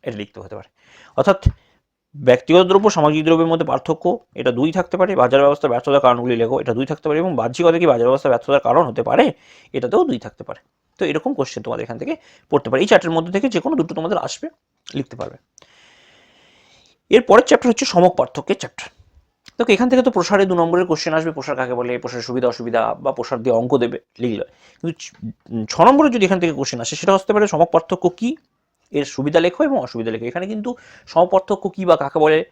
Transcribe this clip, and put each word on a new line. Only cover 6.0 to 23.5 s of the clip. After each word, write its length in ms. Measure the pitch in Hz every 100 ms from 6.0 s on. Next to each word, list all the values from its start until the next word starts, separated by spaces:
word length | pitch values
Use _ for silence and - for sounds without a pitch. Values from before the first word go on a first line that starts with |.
কারণগুলি 340 | 127 123 123 117
লেখো, 240 | 117 131
এটা 140 | -
দুই 120 | 117 135
থাকতে 240 | 151 156
পারে। 100 | 151
এবং 160 | 185 147
বাহ্যিকতা 440 | 117 127 170 165
কি 80 | 165
বাজার 200 | 123 120
ব্যবস্থার 220 | 135 143
ব্যর্থতার 300 | 120 - 139
কারণ 240 | 117 127
হতে 200 | 127 117
পারে? 280 | 113 135 240 - _ _ _
এটাতেও 300 | - 247 208
দুই 160 | 339 127
থাকতে 240 | 117 _
পারে। 160 | - - _ _ _ _
তো 80 | 156
এরকম 280 | 151 262
কোশ্চেন 300 | 277 135 -
তোমাদের 200 | 110 117
এখান 140 | 110 120
থেকে 180 | 254 320 _ _ _
পড়তে 200 | 147 -
পারে। 120 | 135
এই 60 | 196
চারটের 240 | 202 170
মধ্যে 200 | 165 165
থেকে 180 | 190 262
যে 100 | 214
কোনো 160 | - 311
দুটো 200 | - -
তোমাদের 220 | 160 202
আসবে, 320 | - - 320 _ _ _ -
লিখতে 220 | 139 135 117
পারবে। 220 | 101 - _ _ _ _ _ _ _ _ _ _ _ _ _ _ _ _ _
এর 120 | 208
পরের 240 | - 208 -
চ্যাপ্টার 240 | - 247
হচ্ছে 160 | 226 269
সমক 300 | 175 180 180
পার্থক্যের 420 | 127 - - 190
চ্যাপ্টার। 320 | - - - _ _ _ _ _ - _
দেখো, 140 | 240
এখান 160 | 202 247
থেকে 120 | 254
তো 100 | 254
প্রসারে 340 | 202 170 208 196
দু 100 | 175
নম্বরের 300 | 165 175 180
কোশ্চেন 280 | 156 -
আসবে, 180 | 156 160
প্রসার 240 | 156 131 131
কাকে 180 | 127
বলে, 240 | 123 123 123
প্রসারের 260 | 123 123
সুবিধা 240 | 113 123 123
অসুবিধা 480 | 117 117 113 113 110
বা 160 | 139
প্রসার 320 | 131 117 127
দিয়ে 120 | 120